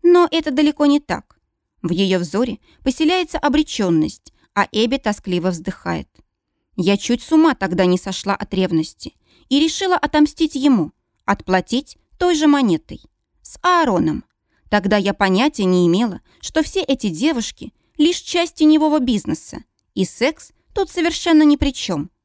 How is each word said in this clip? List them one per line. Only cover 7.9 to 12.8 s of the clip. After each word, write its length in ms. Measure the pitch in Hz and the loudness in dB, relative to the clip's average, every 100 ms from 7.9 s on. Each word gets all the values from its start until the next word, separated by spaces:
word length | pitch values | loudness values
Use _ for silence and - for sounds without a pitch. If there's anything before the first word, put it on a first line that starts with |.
| 185 | 0
сошла 360 | - 190 196 196 | -4 -8 -6 -6
от 180 | - | -4
ревности 600 | 185 185 165 156 - - _ _ _ _ | -4 -2 -2 -4 -10 -20 _ _ _ _
и 100 | 277 | 0
решила 360 | 320 - 381 359 | 0 -2 -2 -2
отомстить 600 | 294 - 294 - 320 277 | 0 2 2 0 -4 0
ему, 360 | 277 240 156 _ _ _ - | 2 2 0 _ _ _ -4
отплатить 720 | 202 - 185 180 240 - - _ _ | -4 0 -2 0 -6 -6 -20 _ _
той 180 | 359 320 | 0 2
же 120 | 302 | 2
монетой. 540 | 285 240 160 | 4 2 0